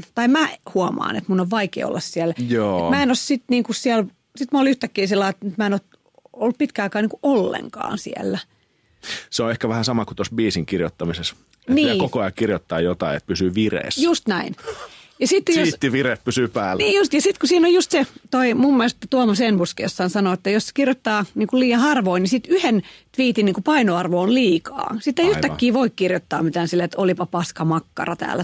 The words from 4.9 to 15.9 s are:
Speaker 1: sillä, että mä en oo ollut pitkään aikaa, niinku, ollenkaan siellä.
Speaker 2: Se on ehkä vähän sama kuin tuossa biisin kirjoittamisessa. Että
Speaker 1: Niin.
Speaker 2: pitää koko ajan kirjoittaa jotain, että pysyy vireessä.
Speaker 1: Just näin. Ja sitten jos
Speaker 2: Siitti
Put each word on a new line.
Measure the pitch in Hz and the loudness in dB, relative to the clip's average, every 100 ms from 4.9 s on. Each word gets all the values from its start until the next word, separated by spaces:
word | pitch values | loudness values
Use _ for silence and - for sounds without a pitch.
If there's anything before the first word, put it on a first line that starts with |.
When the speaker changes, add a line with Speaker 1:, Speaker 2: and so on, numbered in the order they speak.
| - 190 | -4 0
Speaker 1:
sillä, | 202 196 | 2 0
että | 190 202 180 | -2 -6 -2
mä | 208 | 0
en | |
oo | 202 - _ _ _ _ | -2 -4 _ _ _ _
ollut | - 226 247 | -4 -2 0
pitkään | 294 - 202 | -2 -2 -4
aikaa, | 208 | -2
niinku, | 214 - | -2 -2
ollenkaan | 285 262 185 - - - - 208 | 0 2 2 -2 -8 -8 -6 -6
siellä. | - - 196 190 - _ _ _ _ _ - - - | -8 -6 -4 -4 -8 _ _ _ _ _ -12 -12 -8
Speaker 2:
Se | - | -4
on | 113 | -2
ehkä | 117 117 | 0 -2
vähän | 113 113 | 0 0
sama | 120 104 | 0 -2
kuin | 92 | -6
tuossa | 101 113 | -6 0
biisin | 110 95 76 | 0 0 -2
kirjoittamisessa. | 92 - - 85 85 85 - _ _ | -2 -2 -4 -6 -4 -8 -12 _ _
Että | - | -2
Speaker 1:
Niin. | 269 285 | 2 2
Speaker 2:
pitää | 208 170 | 0 -2
koko | 127 | -2
ajan | 98 - | -2 -2
kirjoittaa | 110 92 - 82 | -2 -2 -2 -2
jotain, | 87 87 82 73 | 0 0 -4 -4
että | - | -4
pysyy | 90 92 92 | -2 0 0
vireessä. | 107 92 - - | 0 -2 -4 -2
Speaker 1:
Just | 330 339 - | 0 0 -2
näin. | 180 - - - 440 - - - - | -4 -6 -10 -12 -12 -14 -20 -18 -4
Ja | 254 | 0
sitten | 392 - 330 | 2 2 2
jos | 220 | 2
Speaker 2:
Siitti | - 135 | 0 0